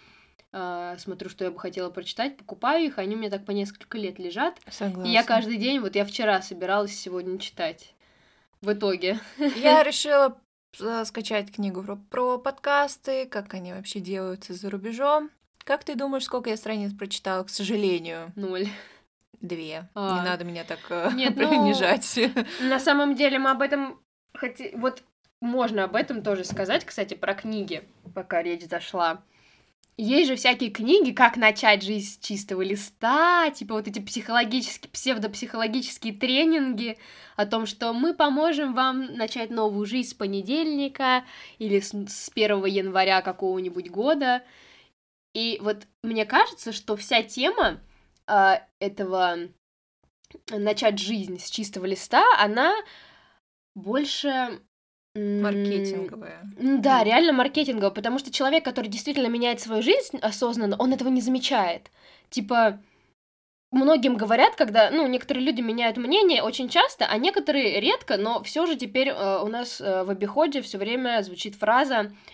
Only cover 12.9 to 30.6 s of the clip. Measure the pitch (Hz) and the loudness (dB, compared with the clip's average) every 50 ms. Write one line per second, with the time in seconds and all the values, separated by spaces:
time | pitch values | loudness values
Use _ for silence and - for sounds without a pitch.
12.9 | 285 - - 269 269 262 262 254 - 214 202 202 - 190 180 180 180 190 196 - | -2 -8 -6 -4 -4 -4 -4 -4 -6 -8 -8 -8 -10 -12 -10 -10 -12 -12 -10 -10
13.9 | - 208 180 175 196 190 185 185 185 190 - - 185 185 202 196 202 196 190 226 | -10 -8 -6 -6 -6 -6 -6 -6 -8 -10 -12 -14 -12 -10 -8 -8 -8 -8 -8 -8
14.9 | 226 233 277 285 302 302 302 302 _ _ _ _ _ _ - - 277 294 - - | -6 -2 0 2 2 2 0 -4 _ _ _ _ _ _ -4 -2 -2 -2 -2 -6
15.9 | 294 233 277 277 269 262 262 - - 247 240 247 214 220 - 214 220 214 202 202 | -6 -4 -4 -4 -4 -4 -6 -4 -6 -6 -4 -4 -6 -6 -6 -6 -6 -4 -4 -6
16.9 | 202 202 202 196 - - - 196 190 185 190 196 - - 202 196 233 208 208 190 | -8 -8 -8 -8 -8 -6 -4 -4 -4 -4 -4 -6 -6 -6 -4 -2 0 0 2 2
17.9 | 180 170 160 170 165 165 165 170 175 208 196 185 185 185 202 202 202 - - - | 0 0 -2 -6 -10 -10 -10 -12 -10 -8 -6 -4 -4 -4 -4 -4 -6 -10 -18 -20
18.9 | - _ _ _ _ _ _ _ _ - - 175 175 160 160 156 156 160 170 180 | -20 _ _ _ _ _ _ _ _ -14 -10 -10 -8 -8 -8 -10 -10 -12 -12 -12
19.9 | - 208 202 196 190 180 180 180 180 170 175 175 170 170 165 - 165 165 - - | -10 -6 -4 -2 -2 -2 0 -2 -2 -4 -6 -8 -8 -10 -8 -10 -10 -10 -8 -8
20.9 | 175 175 170 254 247 254 262 - - 269 277 302 302 254 208 - - - 190 175 | -6 -2 -2 -2 0 0 0 0 2 2 2 4 4 4 4 4 4 4 4 4
21.9 | 262 262 - - - 247 226 254 254 254 226 - - - 254 262 269 262 269 330 | 4 2 2 -2 0 0 0 0 0 -2 -4 -4 -4 -2 0 0 2 2 4 4
22.9 | 285 285 285 285 277 240 294 277 269 269 269 269 269 233 277 277 285 277 277 262 | 4 4 4 2 2 2 2 2 2 2 2 2 2 2 2 0 0 -2 -2 -4
23.9 | - _ _ _ _ _ _ _ - - - 247 247 - 254 - - 233 226 262 | -8 _ _ _ _ _ _ _ -12 -8 -8 -8 -8 -8 -12 -12 -8 -2 -2 -2
24.9 | 254 - - _ _ _ _ _ _ - - 233 240 254 240 226 220 202 190 185 | -2 -4 -16 _ _ _ _ _ _ -8 -4 -2 0 0 0 2 2 0 0 0
25.9 | 214 233 - - 269 220 - 214 202 190 180 180 - - 190 185 240 349 - - | 0 0 0 0 -4 -4 -2 -2 -2 -2 -2 -6 -4 -4 -2 0 0 0 0 -2
26.9 | - - 202 202 196 - - - 196 196 - 220 220 214 196 175 170 156 - - | -6 -6 -6 -6 -6 -6 -2 -4 -4 -4 -4 -6 -6 -6 -4 -6 -8 -10 -10 -14
27.9 | _ _ - 175 - 190 185 - 190 170 170 175 170 170 175 165 175 170 - - | _ _ -20 -14 -12 -12 -8 -2 -2 -2 -2 -2 -4 -6 -8 -8 -8 -8 -8 -6
28.9 | - 185 170 165 160 - _ _ _ _ _ _ _ _ _ _ _ _ _ _ | -4 0 0 0 -2 -4 _ _ _ _ _ _ _ _ _ _ _ _ _ _
29.9 | _ - 220 208 262 294 349 269 262 254 - 247 247 247 | _ -4 0 2 4 4 4 4 2 2 2 2 2 2